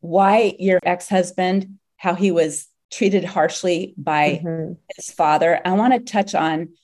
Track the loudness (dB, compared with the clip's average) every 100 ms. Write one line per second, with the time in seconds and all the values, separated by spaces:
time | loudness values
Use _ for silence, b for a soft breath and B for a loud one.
0 | -2 2 4 4 2 0 0 2 2 -4
1 | -2 -2 0 -2 0 0 -4 -14 _ _
2 | -4 0 0 2 0 -2 -14 _ _ -2
3 | 0 2 -2 0 -2 0 -2 -2 -4 -8
4 | -2 2 2 0 -4 -6 -8 -10 _ -18
5 | -16 -2 2 4 2 2 0 2 2 2
6 | 0 -4 -2 -2 -2 -2 -6 b